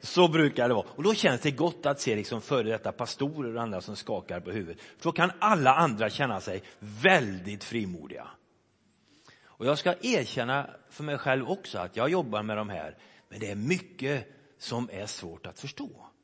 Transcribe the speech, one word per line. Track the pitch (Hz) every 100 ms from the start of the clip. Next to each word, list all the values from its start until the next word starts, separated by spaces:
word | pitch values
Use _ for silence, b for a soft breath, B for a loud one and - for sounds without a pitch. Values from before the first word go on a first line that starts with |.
Så | - - 175
brukar | 160 151 123 123
det |
vara. | 117 92 B
Och |
då | 165
känns | 220 190 123
det | 151
gott | 135 165 - 143
att | 139
se | - 107
liksom | 101 117
före | - 139 107
detta | 110 -
pastorer | 95 120 - 139 156 127 113
och |
andra | 117 95
som | 87 101
skakar | - 104 - 90
på | 87
huvudet. | 104 87 85
För | - -
då | 165
kan | 160 175 -
alla | 208 202 147 143
andra | 165 107 110
känna | - 139 101
sig | 92 95 B B
väldigt | 107 104 139 185 117 95 90 101
frimodiga. | - 117 101 87 71 - - - _ _ _ _ _ _ b b b b
Och | b b 120
jag | 147
ska | 180 180
erkänna | 233 226 117 - 117 135 139 - -
för | -
mig | 151 143
själv | 143 131 123
också | 190 - 101
att | 90 -
jag | 127
jobbar | 185 139 107
med | 107 107
de | 107
här. | 92 78 - B B B
Men | 98
det | 104
är | 101
mycket | 113 180 - - 131 143 - B B B
som | - 120 120
är | 95 104
svårt | - 90 82 -
att | -
förstå. | 139 - 277 - - _